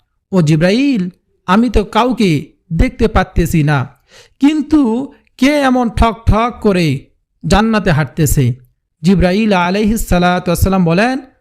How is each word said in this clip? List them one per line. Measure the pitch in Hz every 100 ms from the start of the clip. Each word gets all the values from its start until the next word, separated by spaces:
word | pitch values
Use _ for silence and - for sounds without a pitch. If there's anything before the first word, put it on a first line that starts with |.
| _ _ _
"ও | 190
জিবরাইল, | 151 160 180 220 285 240 180 - _ _ -
আমি | 202 240
তো | 214
কাউকে | 208 - 247 233 196 147 - _ _
দেখতে | 160 254 - 226
পাচ্তেছি | 190 180 - 165 170
না, | 147 143 - - _ - _ _
কিন্তু | 285 311 - 302 247 233 277 - _ -
কে | 262 294
এমন | 269 254 240
ঠক | - 226 226 -
ঠক | 208 233 233
করে | 214 180 160 127 - _ _ _ 165
জান্নাতে | 196 226 214 185
হাঁটতেছে?" | 147 156 - 151 - 123 123 _ _ _ _
জিবরাইল | 160 190 180 190 220
আলাইহিস | 185 175 196 214 220 -
সালাতু | 175 180 180 180
ওয়াস | 175
সালাম | 196 190 170
বলেন | 170 240 262 - _